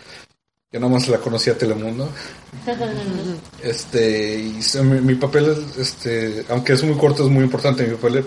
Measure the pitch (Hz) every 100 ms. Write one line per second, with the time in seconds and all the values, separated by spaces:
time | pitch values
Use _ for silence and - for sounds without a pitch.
0 | - - - _ _ _ _ 117 123 127
1 | 127 117 - 113 - 113 113 107 110 117
2 | 139 139 - - - - - 240 233 208
3 | 202 180 170 165 - - 120 113 - 123
4 | 113 107 107 107 110 110 113 139 135 135
5 | 131 127 139 147 151 151 147 131 127 -
6 | 120 117 113 107 107 120 123 131 156 147
7 | 151 139 135 135 131 127 143 131 120 113
8 | 120 123